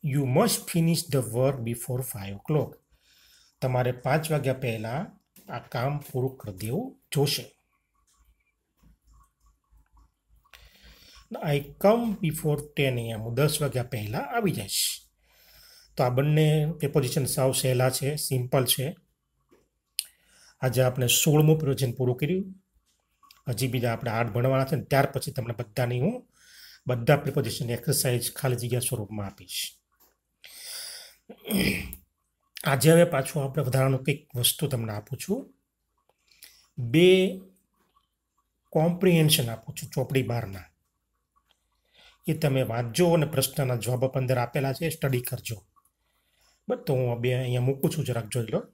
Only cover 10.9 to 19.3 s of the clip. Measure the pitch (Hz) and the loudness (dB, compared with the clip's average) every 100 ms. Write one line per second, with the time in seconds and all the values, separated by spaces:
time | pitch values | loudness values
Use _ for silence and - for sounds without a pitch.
10.9 | - - - _ - 180 143 143 - 196 | -20 -20 -20 _ -8 -2 -2 -2 2 4
11.9 | 233 233 190 160 151 160 147 147 - 139 | 4 2 -2 -2 -2 0 -2 -2 0 0
12.9 | 123 113 110 113 117 151 151 143 127 120 | 0 -4 -6 -4 2 2 2 -2 -2 -4
13.9 | 113 104 131 277 240 202 135 95 - - | -6 -6 -6 -4 -2 -2 -2 -4 -2 -2
14.9 | - - _ _ _ _ - - - _ | -4 -14 _ _ _ _ -20 -20 -20 _
15.9 | - 127 123 143 151 156 156 151 165 143 | 0 2 2 2 4 4 4 0 -2 0
16.9 | 151 127 147 123 - 135 127 131 123 127 | 0 0 -2 -2 2 2 2 0 2 2
17.9 | 127 135 151 - 131 123 143 127 - 135 | 2 -4 -4 -2 -2 0 0 2 0 -2
18.9 | - _ _ _ | -8 _ _ _